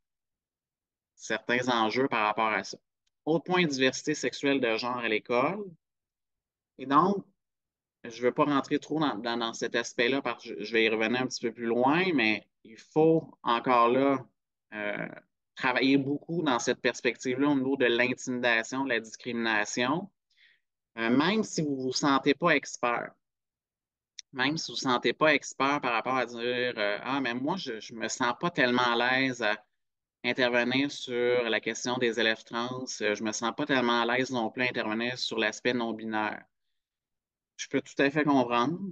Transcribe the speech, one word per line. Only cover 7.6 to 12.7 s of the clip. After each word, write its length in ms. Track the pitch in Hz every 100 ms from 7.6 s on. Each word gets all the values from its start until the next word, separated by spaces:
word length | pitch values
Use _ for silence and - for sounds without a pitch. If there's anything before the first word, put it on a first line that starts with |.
| _ _ _ _
je 180 | 120 113
veux 120 | 123
pas 140 | 123 147
rentrer 340 | 139 - 143
trop 180 | - 151
dans, 160 | 147
dans, 220 | 104 120 117
dans 160 | 117
cet 240 | - 117 120
aspect-là 460 | 117 - 120 135
parce 200 | 127 117
que 160 | 117 -
je, 60 |
je 80 | 104
vais 140 | 113 110
y 20 |
revenir 340 | 110 110 123
un 40 | 127
petit 180 | - 120
peu 60 |
plus 140 | 110 117
loin, 360 | 117 127 160 190
mais 340 | 143 110 104 - _
il 120 | -